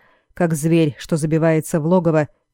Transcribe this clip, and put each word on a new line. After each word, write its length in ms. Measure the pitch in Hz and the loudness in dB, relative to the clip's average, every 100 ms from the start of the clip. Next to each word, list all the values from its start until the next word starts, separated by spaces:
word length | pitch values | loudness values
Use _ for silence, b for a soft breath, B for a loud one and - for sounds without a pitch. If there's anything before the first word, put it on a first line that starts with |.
| _ _ _ | _ _ _
как 200 | - 170 | -4 -2
зверь, 400 | 160 160 165 156 - | -2 0 2 2 -2
что 180 | - 165 | -6 -4
забивается 640 | 151 160 165 160 - 170 | 0 0 2 0 0 -4
в 60 | 156 | 0
логово, 420 | 185 170 156 151 _ _ | 0 2 0 -2 _ _